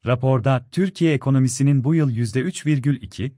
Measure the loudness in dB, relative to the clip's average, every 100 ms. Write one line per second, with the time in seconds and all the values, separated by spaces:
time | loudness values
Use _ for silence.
0 | -2 0 0 0 0 -2 -2 -2 -2 0
1 | 0 0 2 2 2 2 2 2 2 2
2 | 0 -2 -2 -2 -4 -4 -2 0 0 -2
3 | -6 -8 -8